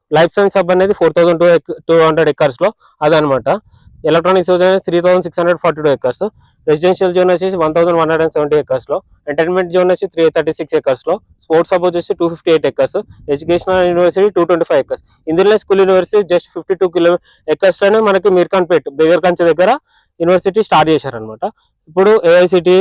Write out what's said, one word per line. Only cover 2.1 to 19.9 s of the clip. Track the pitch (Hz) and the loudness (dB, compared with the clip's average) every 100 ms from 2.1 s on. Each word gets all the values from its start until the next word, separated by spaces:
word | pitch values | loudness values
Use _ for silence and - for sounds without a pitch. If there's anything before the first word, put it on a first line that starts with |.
| 160 156 | 2 0
ఎకర్స్‌లో | 143 151 120 185 - _ - 151 | 0 -2 0 -4 -4 _ -4 0
అదనమాట. | 156 151 131 117 190 _ _ - - 160 | 0 0 -2 -2 -4 _ _ -20 -8 -2
ఎలక్ట్రానిక్స్ | 165 170 190 175 | 0 0 0 0
జోన్ | 180 | 0
అనేది | 185 190 | 2 0
త్రీ | - 175 | -2 -2
థౌజండ్ | 175 180 170 | 2 0 -2
సిక్స్ | - | -4
హండ్రెడ్ | 170 175 | -2 0
ఫార్టీ | 170 156 | -2 -2
టూ | 151 | -2
ఎకర్స్, | 131 131 - 208 _ _ _ - | -2 -4 -4 -8 _ _ _ -4
రెసిడెన్షియల్ | 151 180 185 185 180 | 0 0 0 0 0
జోన్ | 180 | 0
వచ్చేసి | 180 185 190 | 0 -2 -2
వన్ | 160 165 | -2 0
థౌజండ్ | 170 170 | 0 0
వన్ | 156 | 0
హండ్రెడ్ | 160 160 156 | 0 -2 -2
సెవెంటీ | 147 151 | -2 -2
ఎకర్స్ | 135 131 - | -2 -6 -6
లో, | 160 - _ - | -8 -8 _ -10
ఎంటర్టైన్‌మెంట్ | 143 165 180 180 180 | -4 -2 -2 -2 -2
జోన్ | 180 | 0
వచ్చేసి | 180 190 | -2 -4
త్రీ | - 160 165 | -2 0 0
థర్టీ | 156 156 | -4 -6
సిక్స్ | 160 156 | -6 -4
ఎకర్స్ | 139 127 - | -4 -4 -4
లో, | 196 _ _ | -6 _ _
స్పోర్ట్స్ | - 160 165 | -4 -2 0
హబ్ | 180 180 | -2 -2
వచ్చేసి | 170 - 190 | -4 -6 -4
టూ | 170 | -4
ఫిఫ్టీ | 165 - | -4 -2
ఎయిట్ | 160 143 | 0 0
ఎకర్స్, | - 131 185 156 - - | -2 -4 -4 -10 -14 -8
ఎడ్యుకేషనల్ | 143 160 175 190 185 180 | -6 -2 -4 -2 0 0
యూనివర్సిటీ | 175 175 190 208 180 | 0 0 2 0 0
టూ | 170 | -2
ట్వంటీ | 170 165 | -2 0
ఫైవ్ | 151 123 | -2 -2
ఎకర్స్. | 127 _ _ - | -8 _ _ -6
ఇంద్రనీల్ | 160 196 214 | 0 2 2
స్కూల్ | - 190 190 | 0 0 2
యూనివర్సిటీ | 185 170 208 180 | 2 0 -2 0
just | 175 - 180 | -2 -2 -12
ఫిఫ్టీ | - 185 | -6 -4
టూ | 185 175 | -2 0
కిలో-, | 170 175 _ _ - 151 | 0 0 _ _ -8 -2
ఎకర్స్ | 196 - | 0 0
లోనే | 202 220 214 | 0 2 2
మనకి | 190 196 185 | 0 2 0
మీర్ఖాన్పేట్, | 170 190 170 165 135 139 | 0 -2 0 -2 -2 -2
బేగర్కంచ | 160 170 180 175 170 | 2 2 0 0 0
దగ్గర | 156 190 277 _ | 2 2 0 _